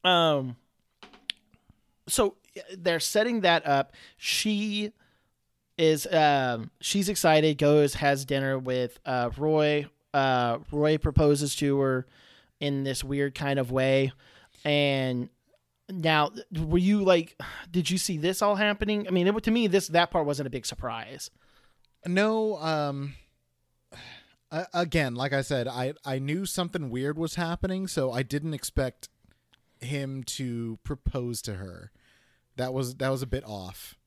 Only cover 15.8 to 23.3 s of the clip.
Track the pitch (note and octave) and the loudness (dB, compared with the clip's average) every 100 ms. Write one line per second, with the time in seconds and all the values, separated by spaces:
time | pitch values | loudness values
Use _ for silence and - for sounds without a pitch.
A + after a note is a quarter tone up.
15.8 | - F#3+ D#3+ D#3 D3 A3 - E3 D#3+ F3 | -12 -2 2 2 2 -2 -10 -6 0 2
16.8 | F#3 G#3 F#3+ F3 E3 - - - - F3 | 4 4 6 4 4 -12 -14 -14 -4 -2
17.8 | D3+ F#3 - D#3+ E3 F#3 G#3 G3 G#3 G#3 | 0 -2 -2 -2 -2 2 0 2 0 0
18.8 | G#3 G#3 G#3 F#3 F3+ G#3+ A3+ A#3 G#3+ F#3+ | 0 -2 0 2 4 2 2 2 4 2
19.8 | - E3 E3+ F3 D3 C#3+ C3+ B2+ - - | 2 2 2 0 0 -2 -4 -6 -8 -8
20.8 | B2 A2+ A2 C3+ - _ _ _ _ _ | -8 -8 -10 -14 -18 _ _ _ _ _
21.8 | _ _ F3 F#3 G#3+ A3 A3 F3+ D#3+ D#3 | _ _ -2 2 2 2 0 -2 -2 0
22.8 | D3 C#3 C#3+ C3+ _ | -2 -4 -8 -12 _